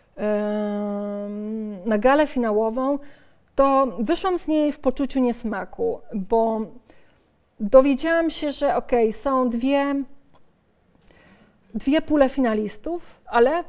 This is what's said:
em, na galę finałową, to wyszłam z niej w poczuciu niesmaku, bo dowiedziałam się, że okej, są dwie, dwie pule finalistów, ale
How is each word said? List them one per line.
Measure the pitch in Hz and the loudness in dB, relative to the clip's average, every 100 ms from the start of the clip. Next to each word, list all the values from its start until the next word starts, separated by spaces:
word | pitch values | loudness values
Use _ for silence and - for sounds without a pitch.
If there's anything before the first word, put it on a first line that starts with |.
| _ - | _ -6
em, | 208 208 208 208 208 208 208 202 202 202 202 208 214 220 214 196 196 | -2 -2 -2 -2 -2 -4 -4 -4 -6 -8 -8 -8 -8 -6 -8 -6 -2
na | 214 | 2
galę | 247 285 294 | 4 4 2
finałową, | 254 226 208 220 233 262 285 - - _ _ _ - | 0 0 0 0 -2 -2 -2 -6 -20 _ _ _ 2
to | 277 269 269 180 | 4 4 2 -2
wyszłam | 214 339 381 349 | -2 0 0 -2
z | - | 0
niej | 311 294 | 2 0
w | 277 | 0
poczuciu | 262 254 269 269 | -2 -2 -2 0
niesmaku, | 247 233 220 202 180 - 185 - - | 0 -2 -4 -6 -8 -4 -4 -4 -8
bo | 208 190 226 226 220 208 - _ - - _ _ _ _ - | -8 0 2 2 -2 -6 -12 _ -20 -20 _ _ _ _ -8
dowiedziałam | 208 262 277 262 320 330 330 | 6 6 6 2 2 2 0
się, | - 302 | -2 -4
że | 277 285 240 | -2 0 0
okej, | - 240 226 | 0 0 0
są | 214 277 262 254 | 0 -2 0 0
dwie, | 233 262 277 277 277 269 - _ - - _ _ _ _ _ _ - _ - _ _ _ | -2 0 0 0 -2 -6 -14 _ -20 -20 _ _ _ _ _ _ -20 _ -20 _ _ _
dwie | 220 - 311 | -6 0 0
pule | 311 302 262 | 2 4 4
finalistów, | 269 247 214 208 - 311 349 - - - | 2 0 0 -4 -8 -8 -8 -10 -20 -2
ale | - 254 330 | 4 4 2